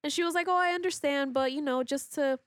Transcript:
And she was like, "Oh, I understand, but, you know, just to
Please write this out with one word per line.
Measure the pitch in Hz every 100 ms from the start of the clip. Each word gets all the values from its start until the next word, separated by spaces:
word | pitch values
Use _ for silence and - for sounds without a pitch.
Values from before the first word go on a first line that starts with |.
And | 294
she | 285
was | 339 339
like, | 349
"Oh, | 359
I | 359
understand, | 359 359 - 285 285 277
but, | 262 262
you | 269
know, | 294 254
just | 254 277 - -
to | 277 262